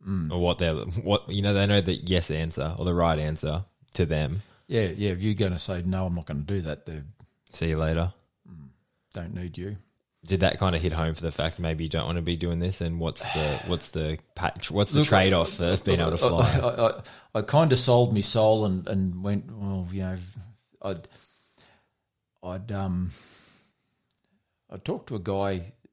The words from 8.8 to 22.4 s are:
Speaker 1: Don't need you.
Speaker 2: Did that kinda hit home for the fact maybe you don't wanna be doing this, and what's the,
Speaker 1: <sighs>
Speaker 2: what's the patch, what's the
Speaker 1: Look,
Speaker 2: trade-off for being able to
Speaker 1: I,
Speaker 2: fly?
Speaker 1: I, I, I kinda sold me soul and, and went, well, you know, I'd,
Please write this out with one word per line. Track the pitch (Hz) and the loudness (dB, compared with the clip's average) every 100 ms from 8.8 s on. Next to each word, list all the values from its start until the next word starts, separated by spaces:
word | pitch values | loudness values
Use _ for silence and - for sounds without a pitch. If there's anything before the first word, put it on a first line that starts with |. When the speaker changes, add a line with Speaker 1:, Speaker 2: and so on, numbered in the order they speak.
| _ _ _ | _ _ _
Speaker 1:
Don't | - 85 | -12 -10
need | 76 90 80 | -8 -8 -8
you. | 92 101 - _ _ _ | -10 -10 -16 _ _ _
Speaker 2:
Did | 85 95 | -2 2
that | 92 - | 2 2
kinda | 95 87 | 2 2
hit | 85 | 0
home | 80 82 | 0 -2
for | 78 | -2
the | 82 | -6
fact | - 82 - | -2 -4 -2
maybe | 82 80 | -4 -2
you | 80 | -4
don't | 80 60 | -4 -2
wanna | 87 | -2
be | 82 85 | -2 -2
doing | 85 85 | -2 -2
this, | 90 98 | -2 -2
and | 85 82 | -4 -2
what's | 82 76 - | -4 -4 -6
the, | 80 76 69 | -2 -2 -2
Speaker 1:
<sighs> | 90 | -2
Speaker 2:
what's | 90 - | -4 -2
the | - 78 78 - | -4 -4 -4 -8
patch, | - 87 - - | -4 -4 -4 -4
what's | 95 101 | 0 2
the | 147 | 4
Speaker 1:
Look, | 151 | 4
Speaker 2:
trade-off | 101 95 95 82 | 6 6 4 2
for | - 87 95 | 0 0 0
being | - 90 | 2 2
able | 82 85 | 2 2
to | |
Speaker 1:
I, | 127 | 2
Speaker 2:
fly? | 85 123 135 | 4 4 4
Speaker 1:
I, | 123 117 113 | 2 2 0
I, | - - - - 110 | 0 -12 -20 -6 -4
I | |
kinda | 107 147 160 123 | 2 4 6 4
sold | - 120 120 | 6 6 6
me | 104 | 4
soul | 101 117 110 110 | 2 4 6 6
and, | 107 92 85 | 4 0 -2
and | 101 95 90 | 0 0 -2
went, | 98 101 - | -2 -4 -4
well, | 113 101 95 90 | -10 -6 -6 -6
you | 95 | -6
know, | 92 92 90 - 92 - _ _ | -6 -6 -10 -16 -18 -20 _ _
I'd, | 98 90 - - - _ _ _ _ _ _ _ _ _ _ _ | -8 -8 -10 -20 -20 _ _ _ _ _ _ _ _ _ _ _